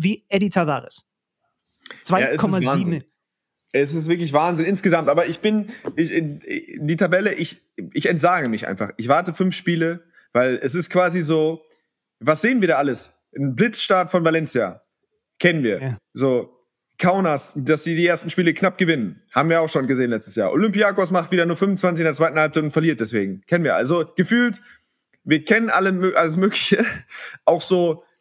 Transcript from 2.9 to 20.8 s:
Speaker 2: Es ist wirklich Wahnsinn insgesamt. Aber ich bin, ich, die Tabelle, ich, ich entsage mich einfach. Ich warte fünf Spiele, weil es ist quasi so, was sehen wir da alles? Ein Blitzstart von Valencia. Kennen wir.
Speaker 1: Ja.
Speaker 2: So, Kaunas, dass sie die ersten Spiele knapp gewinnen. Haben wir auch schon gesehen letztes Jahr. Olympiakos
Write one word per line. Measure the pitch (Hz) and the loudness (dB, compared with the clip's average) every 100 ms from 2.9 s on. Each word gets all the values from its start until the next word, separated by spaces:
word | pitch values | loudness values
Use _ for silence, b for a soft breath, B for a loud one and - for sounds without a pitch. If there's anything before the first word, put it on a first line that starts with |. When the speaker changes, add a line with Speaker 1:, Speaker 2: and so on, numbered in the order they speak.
| 156 - _ _ _ _ _ _ | -4 -8 _ _ _ _ _ _
Speaker 2:
Es | 135 143 | -2 0
ist | 165 156 | -2 -2
wirklich | 170 165 | -2 0
Wahnsinn | 147 175 160 185 | 2 2 0 -2
insgesamt. | 196 190 165 135 | 0 2 2 2
Aber | 151 - | 2 0
ich | - | -2
bin, | 214 214 208 B - - | 0 0 -2 B -6 -4
ich, | 165 | -2
die | 165 156 147 - - - - 147 165 | -2 -4 -6 -10 -10 -10 -6 -4 0
Tabelle, | 175 180 202 | 2 2 0
ich, | - 170 - _ - 85 | -4 -6 -10 _ -16 -10
ich | 143 180 | -4 -2
entsage | 170 170 180 127 | 2 2 2 -2
mich | 107 - | -4 -6
einfach. | 95 107 - | -6 -6 -4
Ich | 117 | 0
warte | 151 180 | 2 0
fünf | 160 185 - | -2 -2 -2
Spiele, | - 165 165 170 b b b | -2 0 -2 -4 b b b
weil | 120 127 123 | 0 2 0
es | 131 160 | -2 -2
ist | - | 0
quasi | 180 180 175 | 2 2 0
so, | 156 160 156 160 _ _ _ _ _ _ | 0 0 0 -2 _ _ _ _ _ _
was | 117 151 | -2 0
sehen | 226 254 | 0 2
wir | 180 | 2
da | 139 | 2
alles? | 143 120 - _ _ | 0 -4 -8 _ _
Ein | 143 139 123 | -6 -4 0
Blitzstart | 233 - - 185 175 | 0 0 0 0 2
von | 180 165 | 0 2
Valencia. | 160 147 123 95 90 _ _ _ _ _ - | 0 0 -2 -2 -6 _ _ _ _ _ 0
Kennen | 175 160 | 0 2
wir. | 117 95 | 0 -2
Speaker 1:
Ja. | 131 104 _ | -4 -8 _
Speaker 2:
So, | 117 135 123 - _ _ _ _ - | -2 0 0 -4 _ _ _ _ -2
Kaunas, | 175 196 170 139 - 151 | 0 2 0 -2 -4 -4
dass | 127 151 170 | 0 0 0
sie | 165 | 0
die | 175 | 2
ersten | 165 170 | 0 -4
Spiele | 185 170 | 0 0
knapp | 156 190 - | 2 0 0
gewinnen. | 175 151 98 - _ | 0 0 -4 -8 _
Haben | 135 165 | 0 2
wir | 165 | 2
auch | 156 | 2
schon | 151 131 | 0 0
gesehen | 127 120 | 0 0
letztes | 110 - 110 | -2 -4 -2
Jahr. | 92 | 0
Olympiakos | 143 214 202 | 2 2 2